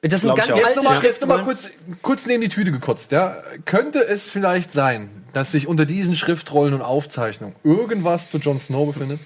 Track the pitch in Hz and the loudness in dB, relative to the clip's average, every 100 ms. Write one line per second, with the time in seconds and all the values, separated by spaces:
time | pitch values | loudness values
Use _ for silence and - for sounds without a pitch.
0 | 160 185 196 131 226 226 233 269 269 262 | 2 2 2 2 4 4 4 4 4 4
1 | 240 233 269 254 196 254 196 - 165 175 | 4 2 2 2 2 -4 -8 -16 -18 -10
2 | - - 226 240 226 - 190 139 - 117 | -2 -2 0 0 0 -2 -2 -2 -2 -6
3 | - 143 180 - - - - 190 285 294 | 0 0 0 -2 -14 -12 -2 0 2 0
4 | 233 202 - 202 190 180 175 147 135 117 | 0 0 -4 -2 0 0 0 0 2 0
5 | 104 101 - 139 135 156 139 165 151 180 | -6 -16 -8 -4 0 0 0 0 0 0
6 | 180 165 - 170 - 147 143 139 123 135 | 0 0 0 -4 0 2 2 0 0 -2
7 | 143 - 117 101 104 90 151 175 233 220 | -2 -4 -4 -4 -14 -2 2 2 2 -2
8 | 170 170 170 156 147 139 - 131 147 143 | 0 -2 -2 -4 -2 -4 -4 -2 -2 -2
9 | 135 147 | -8 -8